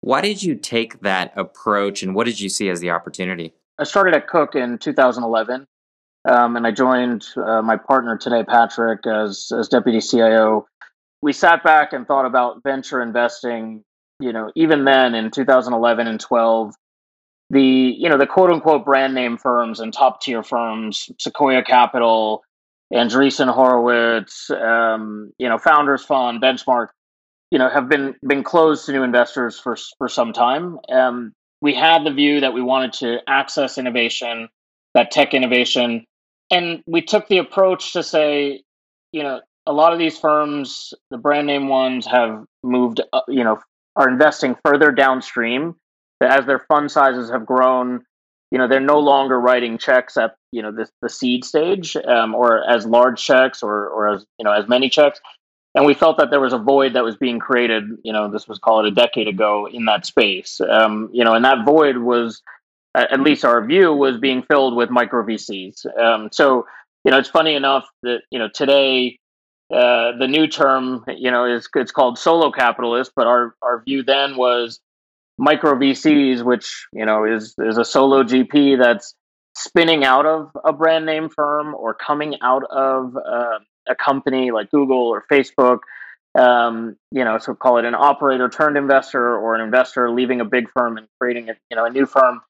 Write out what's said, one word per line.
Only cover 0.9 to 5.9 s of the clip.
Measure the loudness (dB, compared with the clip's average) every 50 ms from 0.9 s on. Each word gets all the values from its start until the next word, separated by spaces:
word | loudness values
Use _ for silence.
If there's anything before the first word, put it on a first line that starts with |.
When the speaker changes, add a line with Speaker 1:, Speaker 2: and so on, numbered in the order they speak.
| -10 -8
Speaker 1:
that | -4 -2 -2 -2 -4 -6 _
approach, | -8 -10 -10 _ -8 -4 -2 -2 0 -2 -4 -6 -6 -8
and | -6 -4
what | -4 -4
did | -4 -4 -6
you | -8 -8
see | -6 -4 -4 -4
as | -4 -4
the | -4 -4
opportunity? | -4 -4 -6 -8 -12 -10 -8 -8 -8 -10 -10 -14 _ _ _ _ _ -10
Speaker 2:
I | -10
started | -4 0 2 2 4 2
at | 2 0 0
Cook | 0 0 0 0 -2
in | -4 -4 -4 -6 -8
two | -6 -6 0
thousand | 2 2 2 2 0 -4
eleven, | -2 -2 -2 -2 -2 -8 -10 -10 _ _ _ _ _